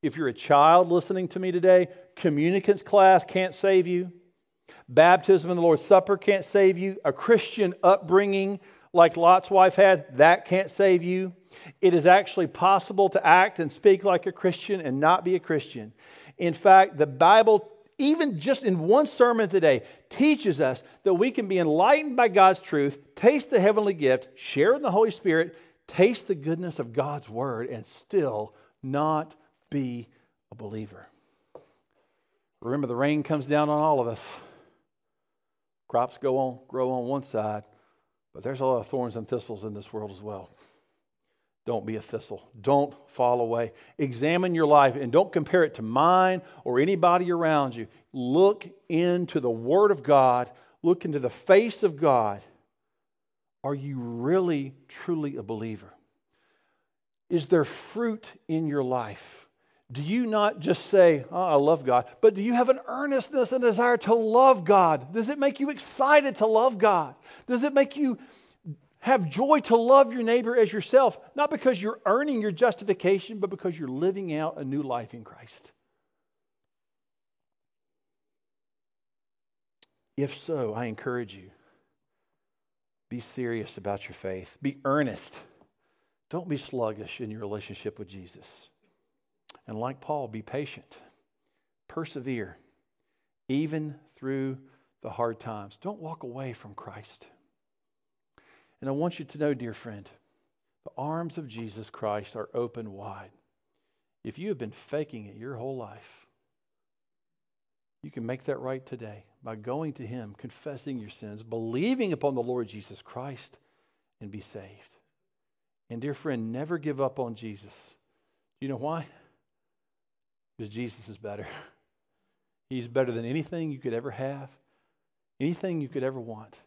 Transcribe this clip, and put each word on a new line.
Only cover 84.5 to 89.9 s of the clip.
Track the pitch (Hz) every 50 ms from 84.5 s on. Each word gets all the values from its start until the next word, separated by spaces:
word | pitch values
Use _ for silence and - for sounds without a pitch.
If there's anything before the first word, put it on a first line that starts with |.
| _ _
Be | - 135 135 139 _
earnest. | 135 135 151 147 127 101 - - - - - - _ _ _ _ _ _ _ _ _ _ _ _ _ _ _ _ _
Don't | - 175 175 180
be | 151 131
sluggish | - - - 127 117 110 107 101 104 92 - -
in | 127 107
your | 107 110
relationship | 113 101 104 104 95 - 101 - - 107 104 -
with | 101 90
Jesus. | 95 98 90 87 _ - - - _ _ _ _ _ _ _ _ _ _ _ _ _ _ _ _ _ _ _ _ - - _ -
And | 113 107
like | 113 127